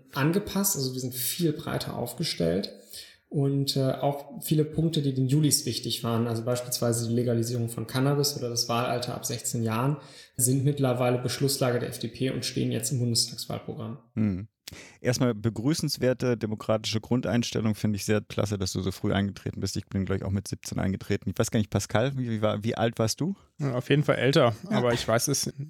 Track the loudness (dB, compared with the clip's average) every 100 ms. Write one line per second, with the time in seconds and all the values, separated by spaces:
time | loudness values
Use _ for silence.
0 | -8 0 2 2 0 -2 0 0 -4 -4
1 | -6 -4 -4 0 0 0 -4 -4 -4 -4
2 | -6 -4 -4 0 0 0 -2 -10 -18 -18
3 | -18 -20 -8 0 0 2 0 2 0 2
4 | 0 -2 -8 -8 0 2 2 2 0 2
5 | 0 2 2 4 4 2 0 -4 -4 -4
6 | 0 2 2 0 0 -2 -2 0 2 2
7 | 2 2 2 2 0 0 -2 -4 -4 0
8 | 2 2 2 0 -4 -2 0 0 0 -2
9 | -2 -6 -4 -4 -4 -2 0 2 2 0
10 | -6 -20 -14 0 2 4 2 2 2 4
11 | 2 2 0 0 0 2 2 0 -2 -6
12 | -8 -2 -2 -2 -4 -2 0 0 0 0
13 | 2 2 0 -4 -8 -8 -8 -10 -10 -12
14 | _ 0 0 0 -6 _ -20 -18 -20 -6
15 | -2 2 2 2 -2 0 -2 0 -2 0
16 | 0 2 0 0 -2 -4 0 0 0 -4
17 | 0 0 2 0 0 0 0 0 0 0
18 | 2 0 0 -2 0 0 -2 -2 -2 -2
19 | 0 2 0 -2 -8 -4 -4 -4 -4 -2
20 | 0 -2 -2 -4 -4 -8 -6 -2 -2 -2
21 | -2 -2 -2 -2 0 0 0 -2 0 0
22 | 0 -2 -4 0 0 0 -2 0 0 2
23 | 0 0 -4 -4 _ -6 -2 -2 2 2
24 | 4 2 4 6 4 2 -2 2 2 2
25 | 2 2 2 0 -2 -6